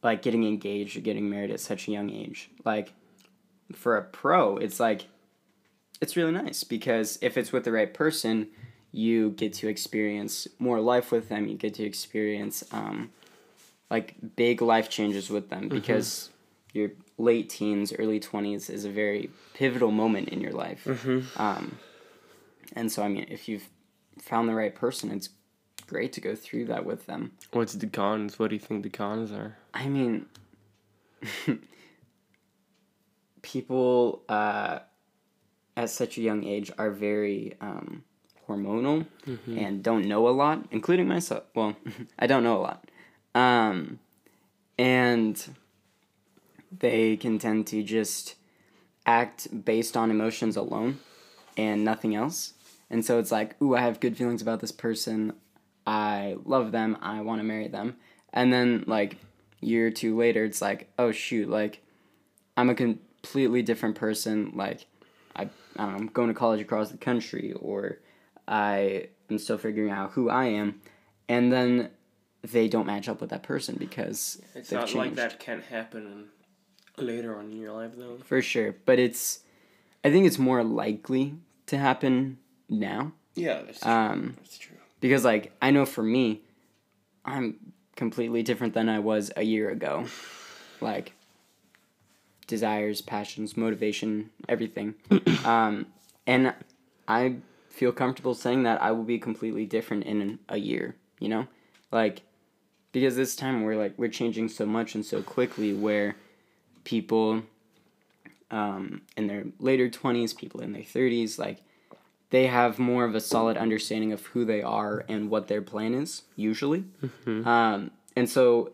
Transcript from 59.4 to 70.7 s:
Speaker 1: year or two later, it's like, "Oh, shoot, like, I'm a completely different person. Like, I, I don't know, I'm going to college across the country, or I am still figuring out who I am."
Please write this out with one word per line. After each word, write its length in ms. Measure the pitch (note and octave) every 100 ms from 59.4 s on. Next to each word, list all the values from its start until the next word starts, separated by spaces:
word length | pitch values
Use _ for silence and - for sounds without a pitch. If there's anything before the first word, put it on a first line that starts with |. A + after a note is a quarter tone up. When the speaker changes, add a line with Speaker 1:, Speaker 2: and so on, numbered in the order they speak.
| _ _
Speaker 1:
year 280 | A2+ A#2 A2+
or 20 |
two 260 | A2+ A#2 A2
later, 280 | A#2 A2
it's 180 | G#2+ -
like, 260 | G2+ G2+ - -
"Oh, 120 | A#2+
shoot, 360 | G#2+ - A#2 G#2
like, 340 | G#2+ G#2 - _ _ _ _ _ _ _ -
I'm 140 | B2
a 40 |
completely 880 | A#2 B2 A2 - _ - C#3 C3 B2
different 340 | A2+ A2+ A2+ G#2
person. 560 | A2 G#2+ A2 G#2+ G#2
Like, 320 | - G2 - - _ _ _ _
I, 80 | -
I 60 | G2+ - - -
don't 160 | G#2
know, 60 | G2+
I'm 80 | G#2+
going 220 | - A#2+
to 60 |
college 260 | G#2 A#2+ G#2+
across 300 | G#2 A2 G#2+
the 60 | -
country, 540 | - A#2+ A2 - -
or 440 | - D2+ G2 G2 - _ _ _ - -
I 600 | G#2+ G#2 G2+ G2 G2 - _ _
am 80 | G#2+
still 200 | - G#2+
figuring 320 | A2+ G#2+ G#2+
out 220 | G2 G2
who 160 | - A#2+
I 160 | B2+ B2+
am." 340 | G#2+ G#2